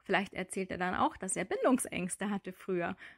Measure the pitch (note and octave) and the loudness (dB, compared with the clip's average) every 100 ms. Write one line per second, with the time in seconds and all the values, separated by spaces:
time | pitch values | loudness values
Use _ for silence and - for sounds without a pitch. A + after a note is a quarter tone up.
0 | - F#3 G3 - F#3 G3 F#3 F3+ F3+ - | 0 2 2 -6 -6 -4 -4 -2 0 2
1 | C4+ - F#3+ - - G#4+ F4 B3+ - - | 2 0 -4 -2 -2 2 4 4 2 -2
2 | F3+ - G3+ G3+ F#3+ - - F3+ F3 F#3 | -4 -2 -2 -2 -4 -10 -2 0 0 -4
3 | - | -12